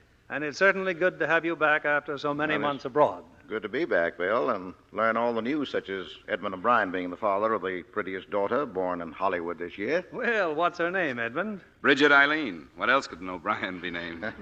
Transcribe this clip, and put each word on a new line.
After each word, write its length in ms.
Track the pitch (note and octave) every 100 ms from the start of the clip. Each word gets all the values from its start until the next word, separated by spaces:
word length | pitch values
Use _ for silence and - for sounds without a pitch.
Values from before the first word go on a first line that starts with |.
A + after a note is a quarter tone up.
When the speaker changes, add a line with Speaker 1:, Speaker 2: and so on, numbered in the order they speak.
| _ _ -
Speaker 1:
And 140 | C3+
it's 140 | D3 C3
certainly 340 | G3 F#3+ F#3+
good 260 | D#3+ F3+ D#3+
to 60 | D3+
have 200 | E3 E3
you 100 | D#3
back 300 | D3+ D3+ D3+
after 320 | D3 D#3 C#3
so 160 | D3
many 160 | C#3+ D3+
Speaker 2:
Well, 80 | D3
it's 40 |
Speaker 1:
months 220 | C#3+ C3+
abroad. 400 | C3+ C#3+ B2 F2 - - -
Speaker 2:
good 140 | G#2+
to 60 | G#2
be 160 | B2 E3+
back, 320 | F#2 E2+ E2
Bill, 320 | F2+ A#2+ C#3+
and 240 | G2+ F2+ - _
learn 240 | G2+ A2+ A2+
all 160 | A#2+
the 80 | A#2
news, 300 | A2+ D#3 C3
such 180 | G2+ F#2+
as 180 | F#2+ E2+ - -
Edmund 260 | G2+ G2+
O'Brien 360 | F#2+ A2 A#2+ G2
being 180 | F#2 F2
the 80 | F2
father 380 | G#2 G2 A2
of 80 | G#2+
the 200 | F#2+ F2+ -
prettiest 360 | G#2+ F#2+ F#2+ -
daughter 380 | G2+ G2+ B2 C3+
born 340 | F#2 F2+ F2
in 100 | E2
Hollywood 480 | D2 F#2+ F2+ E2+ E2
this 200 | F2 G2
year. 260 | A2 E3+ -
Speaker 1:
Well, 420 | F#3+ A#3+ A3 F3
what's 220 | D3+ E3+ F3
her 100 | E3+
name, 280 | F#3+ D#3 A#2+
Edmund? 440 | A#2 C#3 G#3+ G3 - _
Speaker 3:
Bridget 320 | A#2+ C#3 D3
Eileen. 560 | C#3+ C#3+ D#3 C3 E2 C#2 E2+
What 140 | G#2+
else 160 | C3+ -
could 160 | E2+
an 80 | F#2
O'Brien 500 | F2+ F#2+ A2 G2+ F2+
be 100 | F2
named? 320 | E2+ E2+ E2+
<laughs> 60 | G#2+ -